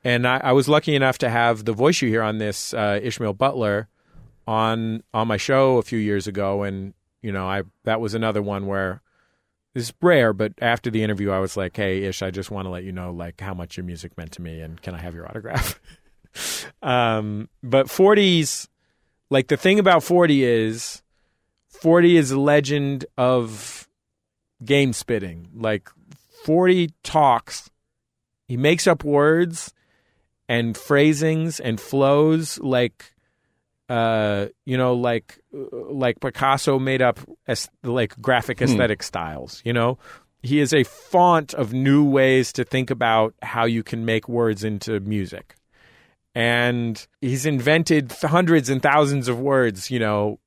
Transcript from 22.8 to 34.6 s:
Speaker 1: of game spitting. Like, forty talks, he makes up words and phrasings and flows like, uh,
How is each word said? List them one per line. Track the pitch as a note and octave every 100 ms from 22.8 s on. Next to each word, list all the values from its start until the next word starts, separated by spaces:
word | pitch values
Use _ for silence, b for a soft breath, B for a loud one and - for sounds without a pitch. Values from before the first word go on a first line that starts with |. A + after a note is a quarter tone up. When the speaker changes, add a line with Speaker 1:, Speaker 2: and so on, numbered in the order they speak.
| C#3 C#3 - -
Speaker 1:
of | B2+ B2+ A2+ G#2+ - - - _ _ _ _ _ _ _
game | A2 C#3+ C#3
spitting. | A2 - A2+ F#2+ E2 E2+
Like, | A2+ A2+ G#2 - _ _ - _ _
forty | - E3 F#3 F#3 E3+ _
talks, | - D#3 C#3 A#2+ - - - _ _ _ _ _ _ _ -
he | B2
makes | D3 E3 F#3+
up | D#3
words | D3 D3 D3 E3 F3 E3 - _ _ _ _ _ _ _ -
and | A#2 A#2 G#2+
phrasings | - C#3+ D3+ D3 D#3+ D#3+ E3 -
and | A#2+ A2
flows | - C3+ C#3 C#3+ D#3 D#3+ D#3 -
like, | C3+ B2+ B2 _ - _ _ _ _ _ _ _ -
uh, | A#2+ A2+ A2 G#2+ G2+ G2+ -